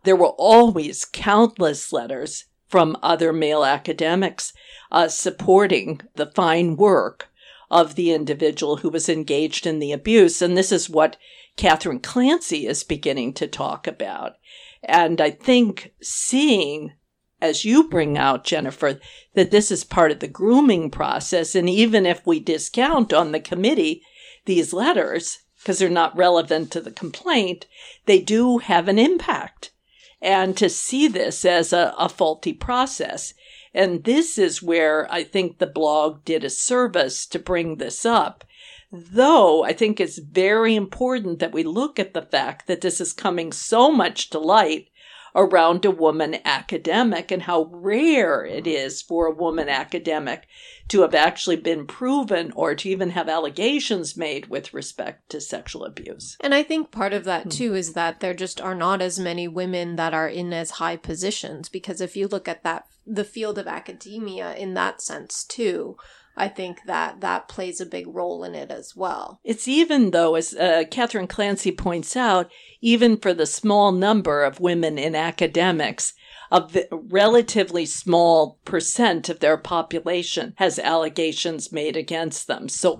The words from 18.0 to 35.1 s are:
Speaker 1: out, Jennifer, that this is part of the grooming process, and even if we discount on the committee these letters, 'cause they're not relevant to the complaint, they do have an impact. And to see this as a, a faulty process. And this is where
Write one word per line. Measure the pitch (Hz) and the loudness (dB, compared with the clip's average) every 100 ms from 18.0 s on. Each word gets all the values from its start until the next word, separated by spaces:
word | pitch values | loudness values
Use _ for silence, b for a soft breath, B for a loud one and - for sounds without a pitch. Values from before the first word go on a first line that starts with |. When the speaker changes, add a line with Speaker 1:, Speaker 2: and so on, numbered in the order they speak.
| 147 143 | 0 2
Speaker 1:
out, | 135 127 - | 2 2 0
Jennifer, | 156 139 - 143 139 B B B - | -4 -4 -2 -2 -2 B B B 0
that | 180 | 4
this | 208 208 | 4 2
is | 175 | -2
part | - 180 160 | -2 2 4
of | 147 | 2
the | 151 | -6
grooming | - 196 254 285 180 156 | -2 2 4 6 2 0
process, | - 143 - - 175 160 | -4 -4 -4 -2 -2 0
and | 185 175 | 0 2
even | 190 226 214 180 | 4 4 4 2
if | 170 - | 2 0
we | 160 | 0
discount | - 156 - - 269 311 220 | 0 -4 -4 -2 2 2 2
on | 160 165 | 2 2
the | 156 | 0
committee | - 180 214 - 160 156 B B B B - | -4 -2 0 2 0 -2 B B B B -2
these | 175 160 | 0 0
letters, | 175 269 240 - 170 - - _ _ - | 0 0 0 0 -4 -8 -12 _ _ -4
'cause | 185 | 0
they're | 185 | 0
not | 175 160 170 | 2 0 4
relevant | 180 175 - 160 160 | 4 4 2 -2 -2
to | 170 | -8
the | 117 | -10
complaint, | - 170 - 370 277 185 180 - B B B - | -12 -12 -8 -2 0 0 -4 -14 B B B 4
they | 190 | 4
do | 185 220 247 240 | 6 2 4 2
have | - 175 175 | 2 0 4
an | 202 | 4
impact. | 277 349 - - - - - _ _ b b b | 4 2 -2 -6 -6 -16 -20 _ _ b b b
And | 185 190 185 185 | 0 2 2 2
to | 196 | 0
see | - - 262 302 | 0 -4 2 2
this | 185 107 - | 2 -2 0
as | 175 175 165 | 2 2 2
a, | 233 - - | 2 2 0
a | 175 | -2
faulty | - 165 156 170 | 0 0 0 -6
process. | - - 247 269 - - - - - b b b | -8 -4 -2 -2 -4 -8 -8 -12 -16 b b b
And | - 190 170 | 0 0 0
this | 180 277 330 - | 2 2 2 2
is | 180 143 | 0 0
where | 175 165 156 156 - | -2 2 2 0 -2